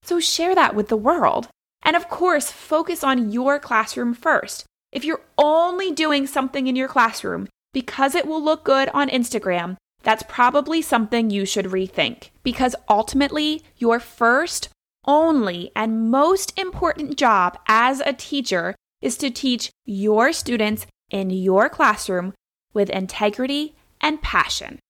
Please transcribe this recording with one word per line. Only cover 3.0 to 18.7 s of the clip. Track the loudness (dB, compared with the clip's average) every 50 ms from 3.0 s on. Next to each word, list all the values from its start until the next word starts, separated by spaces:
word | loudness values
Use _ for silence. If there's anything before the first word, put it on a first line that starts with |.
| -2
on | 0 0 0 0 -2
your | -2 -2 0 0 0 -2
classroom | -2 -2 0 0 0 -2 -4 -4 -4 -4 -4
first. | -2 0 0 0 0 0 -4 -14 -16 -16 _ _ _ _ _
If | -10 -6 -4
you're | -4 -4 -6 _ _ _
only | 2 4 4 6 4 2 2 0 -2 -4 -4
doing | -2 0 0 2 2 0 0
something | -2 -2 -2 -4 -2 -4 -4 -2
in | -2 -2
your | -2 -4
classroom | -2 2 2 2 2 0 -6 -8 -6 -8 -8 -10 -12 _ _ _ _ -8
because | -8 -8 -6 -2 0 0 2 2
it | 0 -2
will | 0 -4 -2
look | 0 0 -2 0 _
good | 2 2 2 2 0
on | 0 -2 -2 0
Instagram, | 0 -2 -2 -2 -4 -4 -2 -2 -2 -2 -4 -6 -10 -12 _ _ _ _
that's | _ 2 2 2 0
probably | -10 0 2 2 4 4 2 0 2 -2 -2
something | 0 2 0 0 2 0 0 0 0 0
you | 0 -2 -2
should | -2 -2 -2 -2
rethink. | -2 -2 -4 -4 -4 -2 -2 -2 -2 -2 -8 -20 -20 _ _
Because | _ -6 -2 0 0 0 0 -4 _ 0
ultimately, | 2 2 2 0 0 0 0 2 0 -2 -2 -2 -4 -6 _ _ _
your | _ 2 2 2 2
first, | -2 -10 -4 2 4 4 4 4 2 -2 -6 -10 -10 -12 _ _ _ _ _ _ _
only, | 2 4 4 6 4 4 2 2 0 -2 -6 -10 -6 _
and | -4 -2 -2 0 0 0 2
most | 4 4 4 4 2 2 0 -6 -6
important | -6 -8 -6 -4 -2 -2 -2 -2 -4 -6 -8 -2
job | 2 2 4 4 4 2 0 -2 -4 _
as | 2 2 4 4 2 0 0
a | -2 -4 -4
teacher | -6 -8 -6 -6 -4 -2 -2 -2 -2 -2 -4